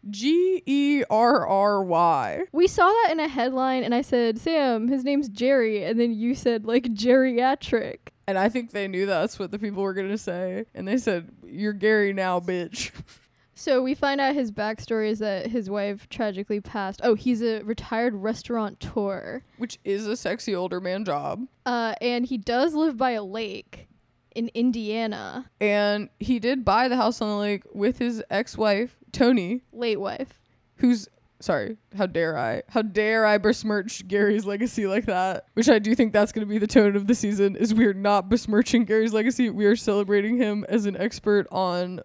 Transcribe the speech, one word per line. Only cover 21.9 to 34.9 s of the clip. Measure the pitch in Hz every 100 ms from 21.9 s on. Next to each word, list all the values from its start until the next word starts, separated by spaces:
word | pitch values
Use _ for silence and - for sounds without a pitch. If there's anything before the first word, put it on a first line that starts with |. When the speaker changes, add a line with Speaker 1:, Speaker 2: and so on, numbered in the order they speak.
| 208
Speaker 2:
and | 247 240 247
he | 254
does | 196 240 302
live | 302 320 240
by | 254
a | 233
lake | 196 202 220 196 - - - _ _ _ _ -
in | 233 -
Indiana. | 247 233 214 220 226 208 98 - 262 _
Speaker 1:
And | 208 208 208 208 208 _
he | - 247
did | 220 269 214
buy | 202 254
the | 247
house | 214 240
on | 214
the | 208
lake | 208 202 -
with | - 202 254
his | 240 226 -
ex-wife, | 196 214 - 220 202 247 _ _
Tony. | - 233 254 175 247 _
Speaker 2:
Late | 220 240 214
wife. | 196 - 269 _ _ _ _ _
Speaker 1:
Who's, | 254 240 190 _ _ _
sorry, | - 156 104 220 _ 190
how | 190
dare | 165 165 156
I? | 113 110 -
How | 240
dare | 220 190 214 226 214
I | 208
besmirch | 208 226 220 208 196 - 190
Gary's | 202 208 208 196
legacy | 202 240 -
like | 202